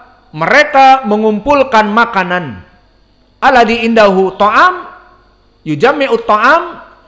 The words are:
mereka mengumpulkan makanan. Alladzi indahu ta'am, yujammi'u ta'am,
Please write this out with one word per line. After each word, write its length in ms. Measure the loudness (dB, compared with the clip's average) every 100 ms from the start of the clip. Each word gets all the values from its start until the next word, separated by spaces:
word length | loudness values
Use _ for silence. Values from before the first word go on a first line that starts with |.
| -20 _ _
mereka 720 | -8 -2 0 2 4 4 4 0
mengumpulkan 800 | -2 -2 -2 0 0 2 0 0
makanan. 720 | 0 -2 -2 -4 -4 -6 -14 -20 _ _ _ _ _ _ -4
Alladzi 480 | 0 2 2 0 0
indahu 480 | 2 2 2 -2
ta'am, 560 | 0 0 2 0 0 -12 -20 _ _ _ _ _ _
yujammi'u 560 | -8 -2 0 0 -2 -2 0
ta'am, 560 | 0 2 0 -2 -14 -20 _